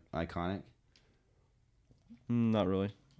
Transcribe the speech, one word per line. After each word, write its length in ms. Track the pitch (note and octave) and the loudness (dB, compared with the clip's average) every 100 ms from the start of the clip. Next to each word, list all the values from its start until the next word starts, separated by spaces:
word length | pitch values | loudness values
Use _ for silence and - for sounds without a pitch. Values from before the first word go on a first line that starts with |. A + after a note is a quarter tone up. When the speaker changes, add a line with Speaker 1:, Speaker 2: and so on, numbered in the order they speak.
| - | -8
Speaker 1:
iconic? 480 | D#2 E2+ F2 F2 G2 - _ _ _ _ _ _ _ _ _ _ _ _ _ - - - | -8 -6 -6 -6 -8 -12 _ _ _ _ _ _ _ _ _ _ _ _ _ -20 -14 -2
Speaker 2:
Mm, 200 | A#2+ A#2 | 0 2
not 160 | A2 F#2 | 4 2
really. 240 | F#2+ G2+ - _ | 2 0 -4 _